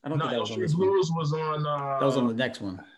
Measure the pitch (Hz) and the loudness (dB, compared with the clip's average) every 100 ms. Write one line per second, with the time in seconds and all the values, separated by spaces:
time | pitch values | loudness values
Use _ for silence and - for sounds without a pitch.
0 | 139 151 147 123 107 113 139 165 190 196 | -2 -2 0 -2 -2 -2 0 2 4 4
1 | 165 165 147 156 156 151 147 143 139 139 | 2 0 0 0 -2 -2 -2 -2 -2 2
2 | 135 131 120 113 127 - 101 95 - | 2 2 0 0 -2 -4 -8 -8 -14